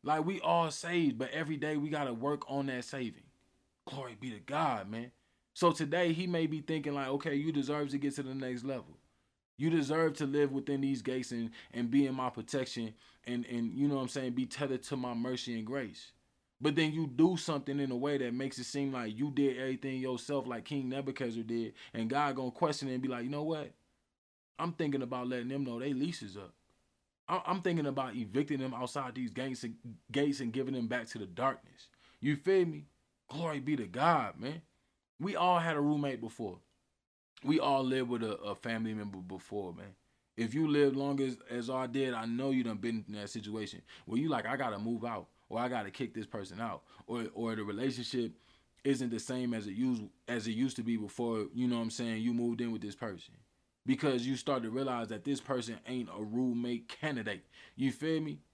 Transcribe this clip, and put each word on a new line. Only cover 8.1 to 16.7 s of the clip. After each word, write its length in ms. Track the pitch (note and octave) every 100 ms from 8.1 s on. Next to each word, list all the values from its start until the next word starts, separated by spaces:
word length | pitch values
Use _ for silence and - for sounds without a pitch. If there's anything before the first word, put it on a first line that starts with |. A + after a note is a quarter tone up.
| C#3
to 80 |
the 100 | C3
next 300 | C3 C3 B2
level. 340 | B2+ C3 - - _ _ _ _ _ -
You 120 | D#3
deserve 460 | E3 C#3 D#3 D#3+ -
to 100 | C#3+
live 260 | C#3+ C#3+
within 300 | C3+ C#3 C#3
these 220 | C#3 C3+
gates 280 | A2 B2+ B2
and, 200 | A#2+ A#2 A#2 -
and 200 | A#2+ A#2+
be 160 | C3+ C#3
in 80 | C3
my 160 | B2+
protection 640 | A#2 A2+ C#3+ B2+ - A2+ A2 - _ -
and, 200 | B2 A#2
and, 260 | A#2+ A#2 G2+
you 120 | C#3+
know 100 | C#3
what 40 |
I'm 60 | B2+
saying, 240 | C#3+ C3
be 160 | B2 C3
tethered 340 | - C#3+ B2+ -
to 120 | C3+
my 160 | B2
mercy 420 | A#2 B2 B2+ - A#2
and 120 | A2
grace." 460 | C#3 A#2 - - _ _ _ _ _
But 160 | D3+